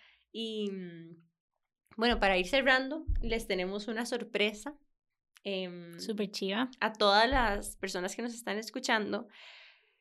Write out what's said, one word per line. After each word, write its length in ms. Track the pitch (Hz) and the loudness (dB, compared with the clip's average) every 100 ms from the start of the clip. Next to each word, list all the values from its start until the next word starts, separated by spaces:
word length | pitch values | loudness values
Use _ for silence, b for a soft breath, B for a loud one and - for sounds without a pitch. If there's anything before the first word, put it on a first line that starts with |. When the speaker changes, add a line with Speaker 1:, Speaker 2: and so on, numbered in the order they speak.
| B B B | B B B
Speaker 1:
Y, 400 | 214 226 220 208 | -8 -6 -4 -4
mm, 440 | 196 180 170 165 170 _ _ _ _ _ _ _ - | -4 -10 -12 -16 -20 _ _ _ _ _ _ _ -2
bueno, 220 | 233 233 | 0 4
para 180 | 202 185 | 4 4
ir 100 | 180 | 2
cerrando, 580 | 269 269 262 269 311 - - | 2 4 4 2 -6 -2 0
les 260 | 233 220 214 | 2 -2 -2
tenemos 400 | 185 185 202 208 | -2 -2 -4 -6
una 180 | 226 240 | -6 -4
sorpresa, 720 | 247 - 208 208 208 285 294 _ _ _ _ _ _ | -4 -4 0 0 -2 -12 -14 _ _ _ _ _ _
em, 560 | 202 190 180 175 170 170 | -6 -4 -4 -8 -14 -12
Speaker 2:
Súper 320 | 185 208 202 | -6 -4 -4
chiva. 380 | - 190 202 262 - | -2 -2 0 -2 -2
Speaker 1:
a 140 | 214 | -2
todas 360 | 214 208 202 233 | 4 6 8 8
las 460 | 269 226 202 - - | 6 4 0 -4 -8
personas 380 | 190 190 180 - | -6 -2 -4 -4
que 60 | |
nos 120 | 233 | -6
están 240 | 226 - 202 | -6 -6 -4
escuchando. 720 | 220 254 254 226 202 202 - B B B B B B B | -4 -6 0 0 2 -4 -6 B B B B B B B